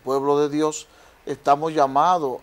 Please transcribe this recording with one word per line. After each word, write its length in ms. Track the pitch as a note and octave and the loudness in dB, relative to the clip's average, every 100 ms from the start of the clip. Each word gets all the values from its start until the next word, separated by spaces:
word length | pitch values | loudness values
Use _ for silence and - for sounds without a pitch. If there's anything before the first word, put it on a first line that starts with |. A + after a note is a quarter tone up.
pueblo 380 | B2+ C#3 C#3+ C#3+ | -4 -2 0 2
de 80 | D3 | 0
Dios, 380 | D3 D#3 D3+ - - - _ - | 0 -2 -4 -14 -20 -20 _ -12
estamos 480 | C3+ - C#3+ D#3+ | -4 0 2 0
llamados 680 | D#3 C3+ C#3 E3 F3+ C#3 A#2+ | 0 0 2 2 2 -2 -6